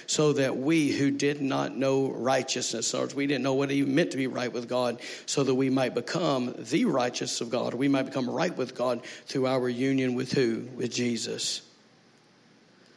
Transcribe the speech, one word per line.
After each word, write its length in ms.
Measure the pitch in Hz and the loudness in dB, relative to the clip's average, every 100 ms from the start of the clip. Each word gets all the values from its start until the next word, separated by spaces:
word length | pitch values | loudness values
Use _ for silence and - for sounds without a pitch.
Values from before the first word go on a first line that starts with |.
| - | -4
so 280 | - 151 | 2 4
that 240 | 135 131 117 | 4 2 0
we 340 | 135 165 143 | 2 4 4
who 180 | - 139 | 2 2
did 320 | - 143 147 | 2 0 0
not 340 | 139 139 139 120 | -2 0 -2 0
know 360 | 135 135 135 | 2 2 0
righteousness," 840 | - 120 135 - 123 - 113 - | 0 0 0 0 -4 -4 -4 -2
in 40 | 131 | -2
other 80 | 127 | -2
words, 100 | 131 | -2
we 100 | 139 | 0
didn't 160 | 139 | 0
know 140 | 139 135 | 2 2
what 160 | 139 | 2
it 20 | |
even 220 | 139 139 139 | 2 2 2
meant 160 | 175 | 2
to 60 | 131 | 0
be 100 | 131 | -2
right 260 | 117 123 | -2 -4
with 160 | 113 117 | -4 -2
God, 320 | 123 123 113 - - - | 0 0 -2 -8 -12 -4
"so 180 | - | 0
that 120 | 131 131 | 2 4
we 160 | 135 | 4
might 240 | 131 127 120 | 2 2 -2
become 580 | 117 170 160 135 123 123 | -2 -2 0 0 -2 -6
the 260 | 120 160 240 | -2 2 2
righteousness 560 | 139 123 123 127 - | 2 0 -2 -4 -4
of 80 | 120 | -2
God," 240 | 120 120 | -2 -2
or 40 | 120 | 0
we 100 | 143 | 2
might 160 | 135 | 2
become 260 | 131 139 120 | 0 -2 -2
right 260 | 123 180 151 | 0 -2 -2
with 200 | 123 - | -6 -2
God 260 | 123 120 - - - | -2 -2 -6 -16 -6
through 220 | 139 127 | 0 2
our 200 | 131 123 | 2 0
union 460 | 120 135 135 127 | 0 2 2 2
with 180 | 123 131 | 0 0
who? 340 | 143 120 113 120 123 | 2 2 0 -6 -6
With 180 | 123 | -4
Jesus. 720 | 120 120 113 113 113 - - - _ _ _ _ _ _ _ _ _ _ _ _ | 0 0 -2 -4 -4 -4 -6 -10 _ _ _ _ _ _ _ _ _ _ _ _